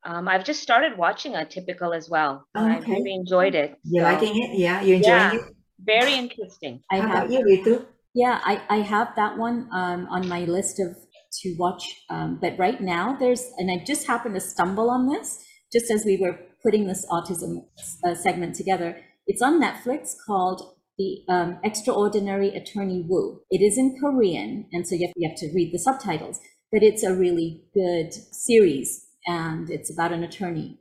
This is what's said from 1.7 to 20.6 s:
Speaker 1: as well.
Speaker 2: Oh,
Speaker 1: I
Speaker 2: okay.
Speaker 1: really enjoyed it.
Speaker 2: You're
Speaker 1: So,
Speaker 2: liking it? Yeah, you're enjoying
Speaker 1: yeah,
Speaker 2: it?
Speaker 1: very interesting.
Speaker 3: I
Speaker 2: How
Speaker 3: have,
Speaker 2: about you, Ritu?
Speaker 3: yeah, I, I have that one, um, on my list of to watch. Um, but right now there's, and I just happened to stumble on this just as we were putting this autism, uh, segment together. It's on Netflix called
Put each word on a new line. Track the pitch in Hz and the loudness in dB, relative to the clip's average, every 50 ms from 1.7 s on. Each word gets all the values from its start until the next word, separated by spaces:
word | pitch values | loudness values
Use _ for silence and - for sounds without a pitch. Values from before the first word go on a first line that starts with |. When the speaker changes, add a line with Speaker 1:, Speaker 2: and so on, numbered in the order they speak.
| 180 - 180 175 170 | -8 -4 -4 -4 -4
Speaker 1:
as | 165 160 165 | -4 -6 -2
well. | 165 156 156 143 139 139 - _ _ | 0 2 2 2 -2 -6 -12 _ _
Speaker 2:
Oh, | 208 220 220 | 0 2 2
Speaker 1:
I | 220 - | 2 0
Speaker 2:
okay. | 165 226 | 0 -2
Speaker 1:
really | 190 202 196 196 190 | -2 -2 -2 -2 -4
enjoyed | 190 185 180 185 185 180 196 180 | -6 -4 2 4 4 4 4 4
it. | 160 143 147 - _ _ | 0 -2 -2 -4 _ _
Speaker 2:
You're | 160 170 175 165 | 0 2 4 4
Speaker 1:
So, | 170 | 4
Speaker 2:
liking | 185 202 220 214 208 220 233 | 4 2 0 0 0 -2 -2
it? | - - 196 | -2 0 0
Yeah, | 180 175 180 196 | 0 0 0 2
you're | 196 196 185 185 | 4 4 6 8
enjoying | 208 226 247 | 8 8 8
Speaker 1:
yeah, | 226 214 185 165 | 8 6 4 2
Speaker 2:
it? | 233 - - - _ _ _ _ _ | -2 -6 -8 -18 _ _ _ _ _
Speaker 1:
very | 185 208 214 226 247 277 277 | -2 2 4 4 4 4 2
interesting. | 262 247 240 - - 208 180 - _ - 139 120 135 _ _ | 0 -4 -6 -8 -12 -14 -14 -14 _ -14 -12 -12 -14 _ _
Speaker 3:
I | 190 190 | 0 0
Speaker 2:
How | 202 220 | 0 2
Speaker 3:
have, | 185 185 185 - | 0 0 0 0
Speaker 2:
about | |
you, | 240 262 233 | 0 2 6
Ritu? | 208 196 185 - 226 233 247 - - _ _ _ _ _ | 6 6 6 6 4 2 2 0 -10 _ _ _ _ _
Speaker 3:
yeah, | 247 240 247 240 - - | 2 2 2 2 0 0
I, | - 202 202 - - | -2 -2 -2 0 0
I | 208 214 | 0 0
have | 208 202 214 208 233 233 - | 2 2 2 0 0 0 0
that | - - 180 - - | 0 0 0 0 -4
one, | 226 233 240 240 - - | -4 -4 -4 -4 -6 -6
um, | - 185 185 180 180 180 175 - | -4 -4 -2 -2 -4 -4 -6 -4
on | - 185 185 180 | -4 -4 -4 -2
my | 180 175 | -4 -4
list | 175 170 170 190 196 - - - | -2 0 0 0 -2 -4 -2 -2
of | 196 175 175 - - _ _ - _ _ - - - | -4 -4 -4 -12 -20 _ _ -20 _ _ -14 -8 -8
to | 190 170 165 | -8 -4 -2
watch. | 180 175 180 - - - - - _ _ | -2 -2 -2 -4 -12 -14 -14 -16 _ _
Um, | 170 165 160 160 170 165 | -8 -6 -4 -4 -4 -2
but | - 170 - - | -4 -4 -2 0
right | 185 185 247 247 | 0 0 0 -2
now | 202 185 175 170 180 233 269 269 | -4 -2 -2 -2 -2 -2 -2 0
there's, | 269 247 247 240 - - - - | 2 2 2 2 -2 -12 -8 -4
and | 180 190 | -2 -2
I | 180 175 170 | -2 -4 -2
just | - 285 277 - | -4 -4 -4 -2
happened | - 247 - - 240 196 | -2 -2 -2 -2 -4 -6
to | 190 | -6
stumble | - - - - 175 180 196 202 - 233 | -8 -8 -2 0 0 0 2 0 0 2
on | 247 254 254 262 | 2 2 2 0
this | 294 427 - - - - - - - _ _ _ | 0 -2 -4 -8 -12 -14 -16 -20 -20 _ _ _
just | - 233 226 - | -2 -2 0 2
as | 220 214 214 | 0 0 2
we | 214 190 180 | 2 2 2
were | 190 175 175 - - - _ _ | 2 -2 -2 -6 -14 -20 _ _
putting | _ 233 202 214 208 | _ 0 2 2 0
this | 190 175 - - - | 0 -4 -6 -4 -4
autism, | 175 170 - - 185 - - 165 170 - - _ _ - - - - - - | -4 -4 -4 -4 -8 -6 -6 -8 -8 -10 -10 _ _ -20 -18 -18 -14 -4 -4
uh, | 175 170 | -4 -2
segment | 170 - 190 165 175 175 - 175 | 0 -2 -2 -2 -2 -4 -6 -6
together. | - 180 185 190 175 170 170 170 - - _ _ _ _ | -6 -2 -2 0 0 -2 -6 -6 -10 -18 _ _ _ _
It's | - 196 - | -4 -2 2
on | 240 269 320 339 | 2 4 4 4
Netflix | 247 196 - - - 240 262 302 508 - - - - - | 2 2 -2 -6 -6 -4 -4 -4 -6 -12 -16 -14 -6 -2
called | 208 190 180 185 185 180 | -2 0 0 0 -2 -4